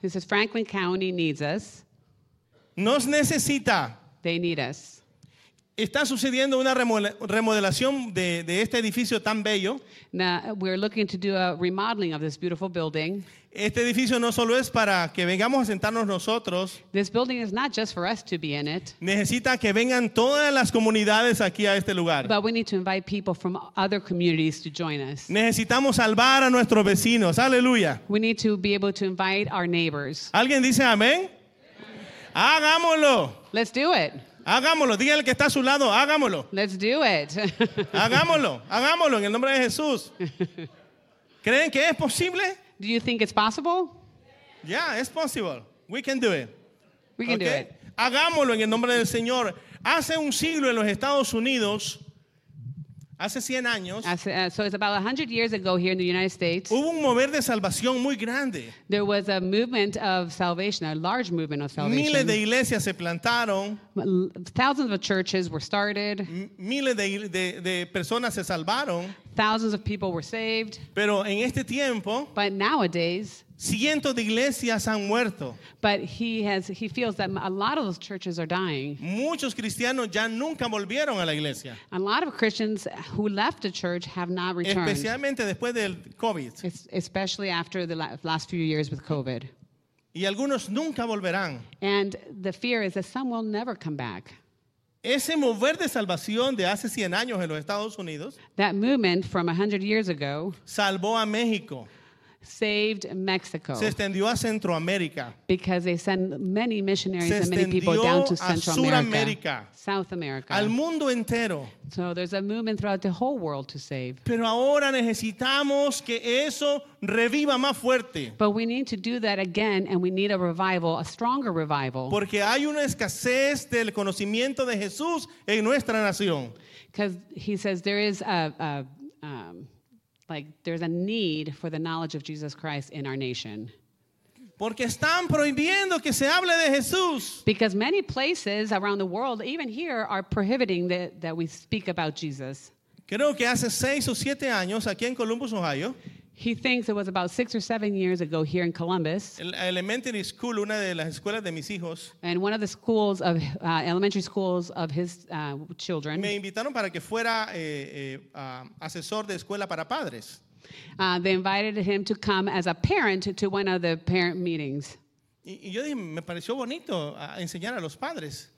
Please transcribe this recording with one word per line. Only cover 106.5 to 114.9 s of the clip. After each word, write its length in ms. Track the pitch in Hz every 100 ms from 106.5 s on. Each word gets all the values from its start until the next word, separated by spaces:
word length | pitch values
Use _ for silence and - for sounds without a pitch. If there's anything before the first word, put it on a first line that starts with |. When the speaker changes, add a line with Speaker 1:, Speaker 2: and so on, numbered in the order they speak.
| 196 233 220
Speaker 1:
missionaries 460 | 196 196 190 185 170
Speaker 2:
Se 80 | 202
Speaker 1:
and 80 | 175
many 160 | 180 185 185
people 160 | 170 160
down 240 | 156 175 277
to 80 |
Speaker 2:
extendió 240 | 170 180 170
a 0 |
Speaker 1:
Central 320 | 170 170 -
America, 760 | 262 240 214 220 214 160 131 101
Speaker 2:
Suramérica. 20 | -
Speaker 1:
South 360 | - 196 190
America. 420 | 185 151 135 127
Speaker 2:
Al 160 | 190 208
mundo 380 | 233 320 320 285
entero. 580 | 247 226 233 226 165 123 - -
Speaker 1:
So 200 | - 180
there's 200 | 175 180
a 80 | 196
movement 380 | 196 220 226 208
throughout 220 | 208 196
the 100 | 190
whole 260 | 170 247 277
world 300 | 165 143 139
to 100 | 143
save. 360 | - 135 127 127 -
Speaker 2:
Pero 200 | 233 226
ahora 460 | 226 262 294 277